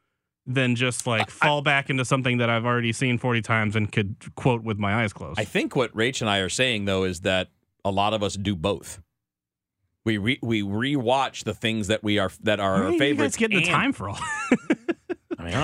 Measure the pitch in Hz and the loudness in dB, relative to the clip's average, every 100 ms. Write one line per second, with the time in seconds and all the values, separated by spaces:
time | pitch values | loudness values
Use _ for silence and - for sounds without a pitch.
0 | _ _ _ _ - 127 127 117 127 120 | _ _ _ _ -4 0 2 2 0 -2
1 | 135 113 104 - 156 147 147 139 135 131 | -2 -2 -2 0 2 2 2 2 2 -2
2 | 127 135 127 123 117 117 120 120 117 110 | 0 0 2 2 2 2 2 0 0 0
3 | 131 120 127 120 107 113 107 107 104 - | 0 0 0 0 0 0 0 0 0 0
4 | 98 - - - 139 117 110 104 101 107 | -2 -6 -14 -2 0 0 -2 -2 0 0
5 | 110 - 78 85 107 190 311 151 117 104 | -2 -4 -8 -6 -2 -2 0 0 0 0
6 | 117 131 113 101 92 - 131 110 101 95 | 0 0 0 0 0 0 0 0 0 0
7 | 95 87 95 95 92 _ _ _ 98 98 | 0 -2 0 0 0 _ _ _ -2 2
8 | 101 107 101 98 104 95 92 90 - - | 2 2 0 -2 -2 0 0 -2 -6 -18
9 | - _ _ _ _ _ _ _ _ _ | -20 _ _ _ _ _ _ _ _ _
10 | 110 107 101 139 120 110 101 101 131 143 | -2 0 0 -2 0 -2 0 -2 -2 0
11 | 117 135 127 - - 95 117 110 98 110 | 2 2 0 -4 -8 -4 -2 0 0 0
12 | 104 104 95 - 107 104 98 95 92 349 | 2 2 0 0 0 2 2 2 2 2
13 | 139 143 139 - 220 208 170 160 240 - | 2 2 0 0 0 2 2 2 2 -2
14 | 98 98 - - - 254 - 285 - - | -6 -8 -6 -6 0 0 2 -4 -4 -8
15 | - 349 - - 85 117 | -8 -12 -10 -10 -4 -2